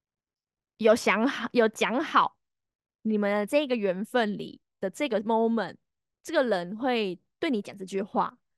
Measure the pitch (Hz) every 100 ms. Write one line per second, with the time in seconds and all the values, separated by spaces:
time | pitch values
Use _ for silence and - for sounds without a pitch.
0 | _ _ _ _ _ _ _ - 214 240
1 | - 196 240 - 226 240 220 - 196 226
2 | 320 262 - - _ _ _ _ _ _
3 | 220 214 202 208 202 294 294 247 196 180
4 | 220 247 214 185 - - _ _ 190 -
5 | 294 214 214 226 226 226 180 - _ _
6 | _ _ - 320 254 190 175 214 262 240
7 | 202 175 _ _ 330 226 196 196 190 190
8 | 208 202 185 - _